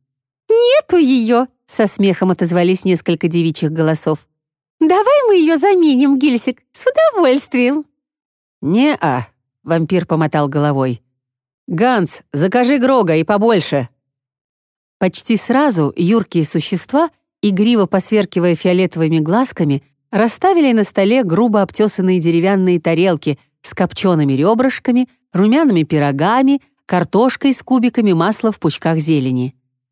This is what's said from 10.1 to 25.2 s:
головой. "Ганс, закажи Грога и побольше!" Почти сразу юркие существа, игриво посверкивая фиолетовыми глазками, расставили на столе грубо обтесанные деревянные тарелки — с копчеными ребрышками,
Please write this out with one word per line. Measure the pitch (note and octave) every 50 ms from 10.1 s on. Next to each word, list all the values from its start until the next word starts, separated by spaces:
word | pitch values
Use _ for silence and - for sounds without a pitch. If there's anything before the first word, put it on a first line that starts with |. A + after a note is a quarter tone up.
| E3 D#3+ D#3 D3 - D3+ D3 C#3
головой. | D3 D3 D3 D3 C#3 C3+ C3 C3 A#2+ - _ _ _ _ _ _ _ _ _ _ _ _ _
"Ганс, | - F3 E3 A#3 B3+ B3 G#3 E3+ - - - - _
закажи | - C#3+ F3 F#3 A#3+ B3 B3 B3 D4 B3+
Грога | B3 C4+ C4+ B3 G3 E3 D#3
и | D#3+ D#3+
побольше!" | - G#3 G3 G#3+ A#3 - E3 - - D3 C#3 A#2+ - _ _ _ _ _ _ _ _ _ _ _ _ _ _ _ _ _ _ _ _ _ -
Почти | F#3+ F3+ - - - - A3+
сразу | - - - A#3+ C4+ D4+ C#4 G3 E3 D3 C#3 -
юркие | - E3+ F#3 A#3 A3+ - - - E3+ D3+
существа, | - - D#3+ - - G3 E3 - - B3+ D4 E4+ D#4 _ _ _ _ _ _
игриво | - G#3 F#3+ F#3 G#3+ A#3 A#3+ G#3+ F#3+
посверкивая | - G3+ F#3 - - G#3+ G#3 F#3+ - - F3 F3 F3+ E3
фиолетовыми | - - F#3 F3+ F#3 F#3 F3 - E3 E3 D#3 E3 D#3+
глазками, | D3+ D#3+ G3 A#3+ C4 - - - E3 D3 C#3 C#3 - _ _ _ _ -
расставили | A3 G3 A#3 A3+ - - - G4 F#4 E4+ C#4+ C4
на | A#3 G#3+ G3
столе | - - G3 F#3+ G#3 B3 C4+ G#3+
грубо | E3+ E3 G3+ A#3+ A3+ G#3 G#3
обтесанные | F#3+ - - - G#3+ G3 - G3+ F#3 F#3 F#3 F3
деревянные | D#3 E3+ E3 E3+ F3 G3 G3+ F#3+ F#3 F#3 F3+ D#3+
тарелки — | - E3+ E3 E3 F#3 F#3+ E3 - - D3+ C#3 - _ _ _ _
с | - - -
копчеными | - F3+ - - - - F#3 F3 D#3 D3 C#3 C3+
ребрышками, | C3 D#3 G3+ A#3 A3 C4 C4 - - - B3+ A#3+ B3 B3+ - _ _